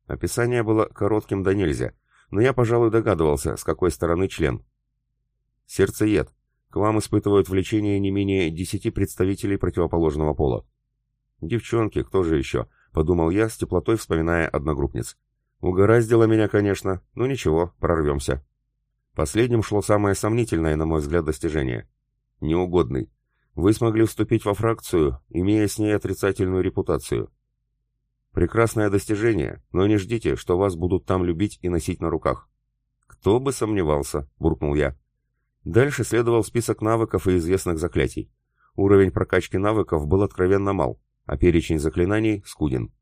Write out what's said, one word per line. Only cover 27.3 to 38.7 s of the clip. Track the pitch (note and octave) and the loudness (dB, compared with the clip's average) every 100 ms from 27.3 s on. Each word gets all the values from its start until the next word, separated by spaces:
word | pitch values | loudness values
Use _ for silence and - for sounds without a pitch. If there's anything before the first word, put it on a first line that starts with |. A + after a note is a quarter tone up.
| _ _ _ _ _ _ _ _ _ _ | _ _ _ _ _ _ _ _ _ _
«Прекрасное | - E2+ A2 A#2 A2+ G#2 | -2 0 2 0 2 0
достижение, | G2 - G#2 A#2 G2+ A#1 - _ | 0 -2 0 0 0 -4 -8 _
но | E2+ G2+ | 0 2
не | G#2 | 2
ждите, | F2+ A#2 D#2 B1+ | 0 -4 -2 -4
что | - F#2 | -2 0
вас | G2 E2 | 0 0
будут | F2 F2+ - | -2 -2 0
там | F#2 | 0
любить | F2 E2 G#2 - | 0 -2 -4 -4
и | F2+ | -4
носить | E2+ E2+ F2 | -4 -4 -4
на | D#2+ | -4
руках». | D#2+ - B1+ - _ _ _ _ _ _ | -2 -2 -4 -10 _ _ _ _ _ _
«Кто | - - A#2 | -6 0 2
бы | C3+ | 0
сомневался», — | - G#2+ G#2 D#2 D2 C#2 D2+ C#2 _ | -4 -2 0 0 0 -2 -6 -8 _
буркнул | D#2 D2+ D2 | -2 0 -2
я. | D2 C#2 C#2 _ _ _ _ _ _ | 0 -2 -4 _ _ _ _ _ _
Дальше | - F#2 C#3+ B2+ | 0 2 2 0
следовал | A2 A2+ A#2 A#2 | -2 0 2 2
список | G#2 A#2+ A#2 G#2+ | 0 -2 -2 -2
навыков | G#2+ A2+ A2+ F#2+ F#2+ | 0 0 0 0 2
и | F#2 | 2
известных | E2 F#2 F2+ D#2+ | 2 0 0 -4
заклятий. | E2+ E2+ B1+ - - _ _ _ _ | -2 0 -2 -4 -12 _ _ _ _